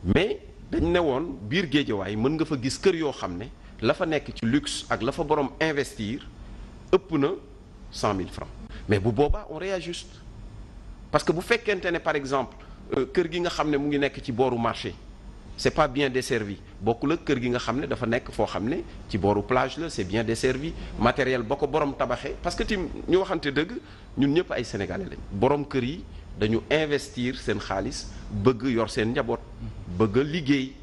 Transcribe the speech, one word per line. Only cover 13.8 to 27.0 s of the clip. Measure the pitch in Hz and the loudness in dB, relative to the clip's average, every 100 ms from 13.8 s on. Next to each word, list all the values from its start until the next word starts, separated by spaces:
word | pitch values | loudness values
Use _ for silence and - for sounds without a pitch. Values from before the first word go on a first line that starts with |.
| 143 | 2
ngi | 143 | 2
nekk | 139 - | 2 -2
ci | - | -6
booru | 117 131 120 | 2 4 4
marché | 117 107 104 85 - - - - - - | 0 0 -6 -8 -16 -18 -16 -16 -16 0
c'est | 135 | 0
pas | - 151 | 4 2
bien | 131 143 | 4 2
desservi | 127 123 120 104 95 - - | 2 0 0 0 -6 -10 -4
bokkul | 101 117 139 | 0 2 2
ak | 160 - | 0 2
kër | 135 | 0
gi | 123 | 2
nga | 120 | 0
xam | 117 117 | 0 -2
ne | 156 | 0
dafa | - 117 | -2 0
nekk | 117 - | 0 -2
foo | - 107 | -2 0
xam | 90 104 | 0 -2
ne | 165 - - - | -2 -6 -12 -4
ci | 104 | 2
booru | 98 104 | 4 4
plage | 101 127 131 131 | 4 2 2 -2
la | 165 | -6
c'est | - | -4
bien | 90 113 | -2 0
desservi | 110 113 127 131 156 - - - | 0 2 2 2 -4 -8 -10 2
matériel | 113 127 127 127 | 2 4 2 2
ba | 110 139 | 0 0
ko | 143 | 2
borom | 147 147 135 | 2 0 0
tabaxee | 127 123 139 135 | -2 -2 -4 -4
parce | 175 - | -6 -2
que | |
tim | 233 208 170 - - | 0 0 -2 -6 2
ñu | 180 | 2
waxante | 185 165 151 | 4 0 0
dëgg | 135 165 247 - - - - | 0 0 -4 -12 -18 -12 0
ñun | 139 | 4
ñëpp | 151 180 | 4 2
ay | - | -2
sénégalais | 120 110 - - 190 | -4 -4 -4 -4 -6
lañ | - - | -10 -8
borom | 98 120 147 143 | 2 4 4 2
kër | 135 | 0
yi | 123 170 - - - - | 0 -4 -10 -14 -14 0
dañu | 107 113 - | 2 2 4
investir | 147 156 143 | 2 4 0